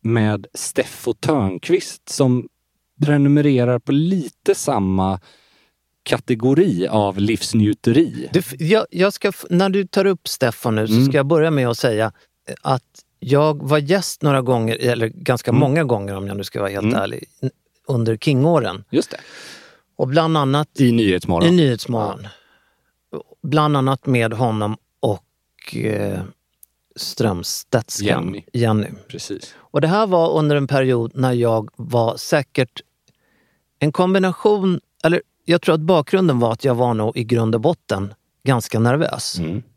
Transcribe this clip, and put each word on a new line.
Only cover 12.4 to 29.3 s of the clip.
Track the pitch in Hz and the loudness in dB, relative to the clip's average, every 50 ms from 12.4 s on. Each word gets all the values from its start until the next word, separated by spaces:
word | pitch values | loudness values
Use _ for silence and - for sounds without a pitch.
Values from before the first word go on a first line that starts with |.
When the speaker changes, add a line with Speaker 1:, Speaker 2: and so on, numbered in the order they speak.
| _ - | _ -14
Speaker 2:
eh, | 65 - | -14 -8
att | _ 147 135 131 _ _ _ - _ _ _ _ | _ -2 -2 -2 _ _ _ -20 _ _ _ _
jag | - 120 135 143 151 156 151 143 143 | -2 0 2 4 4 2 0 -2 -2
var | 135 151 151 | 0 0 0
gäst | 147 139 180 196 175 - - - | 2 2 0 0 0 -4 -8 -2
några | - 147 139 135 | 0 2 2 2
gånger, | 127 120 127 117 113 110 113 - | 2 0 0 0 2 0 -2 0
eller | 127 123 120 120 117 113 | 0 -2 0 0 -2 -4
ganska | - - - - 135 120 - - | -4 -8 -2 -2 -2 -2 0 0
Speaker 1:
Mm. | 113 135 | 2 2
Speaker 2:
många | 151 135 135 165 160 | 4 4 2 0 0
gånger | 131 120 104 101 98 98 | 0 -2 -2 -2 -6 -6
om | 95 98 98 | -6 -6 -6
jag | 101 101 | -6 -8
nu | 98 | -8
ska | - - - | -8 -6 -4
vara | 101 98 | -4 -4
helt | 98 101 98 | -4 -2 -2
Speaker 1:
Mm. | 107 123 | 0 0
Speaker 2:
ärlig, | - 98 - - - - _ _ _ | 0 -2 -4 -8 -10 -14 _ _ _
n-, | - 135 _ _ _ _ _ _ _ - | -8 -8 _ _ _ _ _ _ _ -4
under | 139 120 117 110 113 110 | -2 -2 0 0 -2 -2
King-åren. | - - 143 127 135 160 170 156 120 101 90 98 101 _ | 0 0 2 2 4 4 2 2 0 -2 -6 -8 -12 _
Speaker 1:
Just | - - - - | -2 -2 -2 -2
det. | - - - - - - - - - - - - _ _ _ _ _ | -8 -16 -16 -18 -20 -20 -20 -20 -20 -20 -20 -20 _ _ _ _ _
Speaker 2:
Och | _ - 131 | _ -4 0
bland | 135 160 160 160 160 156 | 2 2 2 2 2 2
annat | 143 135 135 147 151 _ _ - | 2 2 0 0 -2 _ _ 2
Speaker 1:
I | 143 123 | 4 4
Nyhetsmorgon. | 117 117 113 101 92 90 - - 90 82 - 170 | 4 4 2 2 0 0 0 -2 0 2 4 4
Speaker 2:
i | |
Nyhetsmorgon. | 180 180 160 135 120 110 - - 120 113 107 82 98 - 101 107 - _ _ _ _ _ _ _ _ _ _ _ _ _ _ _ - - - _ - _ - | 4 4 4 2 0 -2 -6 -6 -4 -4 -4 -6 -8 -10 -14 -18 -20 _ _ _ _ _ _ _ _ _ _ _ _ _ _ _ -16 -16 -16 _ -20 _ -8
Bland | 151 131 156 151 151 147 139 | -2 0 2 2 2 2 2
annat | 131 135 135 127 _ | 2 0 -2 -2 _
med | - 127 123 117 113 113 | 0 0 2 0 0 -2
honom | 110 127 117 110 107 104 104 110 - _ _ _ _ | -2 -2 0 0 -2 -2 -4 -4 -8 _ _ _ _
och, | - 120 104 90 _ _ _ _ _ _ _ _ - - - | -4 -4 -4 -4 _ _ _ _ _ _ _ _ -20 -12 -10
eh, | 113 113 110 107 101 104 101 98 95 95 95 - _ _ _ _ _ - _ _ _ _ _ _ | -6 -4 -4 -4 -4 -4 -6 -6 -6 -8 -12 -16 _ _ _ _ _ -20 _ _ _ _ _ _
Strömstedskan. | - - - - - 123 110 95 87 85 - - - - _ - 120 113 - - - 101 104 - 123 - | -12 -12 -12 -4 -2 0 0 0 -2 -6 -8 -8 -10 -8 _ -2 -2 -2 -4 -10 -6 -2 -2 -2 -2 -2
Speaker 1:
Jenny. | 175 95 101 - - _ | -6 -8 -10 -14 -8 _
Speaker 2:
Jenny. | 120 117 113 110 107 101 - - - - _ | -2 0 2 2 0 0 -4 -8 -16 -20 _
Speaker 1:
Precis. | - - - - | -16 -16 -12 -12